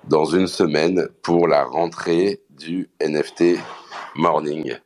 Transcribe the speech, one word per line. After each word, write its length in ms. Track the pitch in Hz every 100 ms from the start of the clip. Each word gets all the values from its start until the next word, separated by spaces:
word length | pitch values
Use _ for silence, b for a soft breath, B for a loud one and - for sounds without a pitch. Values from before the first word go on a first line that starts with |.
| -
dans 160 | 78 78
une 220 | 87 92
semaine 600 | - 87 76 80 90 - _
pour 260 | - 85 85
la 160 | 73
rentrée 760 | 65 71 85 85 90 85 98 101 _
du 400 | 71 80 90 - _
N 220 | 78 76
F 140 | 73 -
T 220 | 87 85 - B B B B -
Morning. 580 | 85 78 78 78 67 58